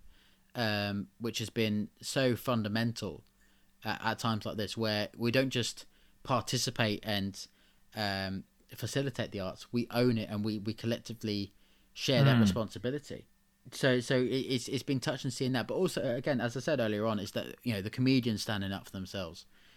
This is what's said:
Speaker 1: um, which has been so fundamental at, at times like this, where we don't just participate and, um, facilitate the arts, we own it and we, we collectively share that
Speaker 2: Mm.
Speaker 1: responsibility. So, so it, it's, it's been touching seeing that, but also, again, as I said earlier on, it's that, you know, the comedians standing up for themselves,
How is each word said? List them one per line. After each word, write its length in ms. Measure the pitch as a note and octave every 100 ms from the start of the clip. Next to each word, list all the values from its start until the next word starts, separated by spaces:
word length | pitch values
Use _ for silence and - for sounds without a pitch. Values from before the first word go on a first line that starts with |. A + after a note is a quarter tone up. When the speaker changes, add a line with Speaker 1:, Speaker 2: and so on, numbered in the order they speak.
| - - _ _ _
Speaker 1:
um, 520 | - A2 G#2 G2+ G2+ - -
which 200 | A#2 -
has 100 | G#2+
been 400 | - A2 G#2 G#2 -
so 340 | - C#3+ C3 A2+
fundamental 880 | - A#2 G#2 A2 A#2 A#2 G2 D2 - _ _ _ _ _
at, 180 | A2 -
at 140 | A2+ A2
times 260 | A#2 A2
like 140 | G#2 F2+
this, 180 | G2+ -
where 320 | A2 G#2 G#2 -
we 140 | A#2
don't 200 | C3 C3+
just 360 | B2+ A2+ - - _ - -
participate 760 | - B2+ - B2+ C3 A#2+ A2 G#2
and, 440 | A2 G2+ G2 F#2+ - _ _ _ _ -
um, 480 | G#2 G2 F#2+ F#2+ - _ - -
facilitate 560 | A#2 C#3 C#3 - G#2+
the 80 | G#2
arts, 320 | F#2 - -
we 160 | A#2+ A#2
own 280 | A#2 B2 A2+
it 100 | -
and 160 | G#2
we, 140 | G#2+ G#2+
we 160 | G#2+
collectively 800 | G#2+ A#2 A2+ - A2+ A2 G#2 G2 _ _ _ _
share 280 | - - B2+
that 120 | C3+ A#2+
Speaker 2:
Mm. 60 |
Speaker 1:
responsibility. 840 | G#2+ F#2+ G#2+ - A#2+ C#3+ - - - _ _ _ -
So, 300 | - C#3 B2
so 160 | B2 C3
it, 120 | B2
it's, 400 | C3 G#2+ B2+ -
it's 140 | C3
been 180 | - C3+
touching 300 | D#3+ B2+ C3+
seeing 220 | - B2+
that, 160 | B2+ G#2+
but 60 |
also, 420 | C3+ F#3 - C3 B2
again, 240 | D3 B2+
as 160 | A#2 C3
I 40 |
said 200 | C#3+ C#3+
earlier 240 | A2 G#2
on, 140 | A2+ G#2
it's 140 | G2+
that, 240 | A#2 B1 -
you 120 | B2
know, 80 | G#2
the 80 | G2+
comedians 500 | - B2+ C3 A#2+ G#2
standing 320 | - G#2 G2
up 140 | F#2+ -
for 60 |
themselves, 520 | G2 F#2 G2+ F2 E2 - - -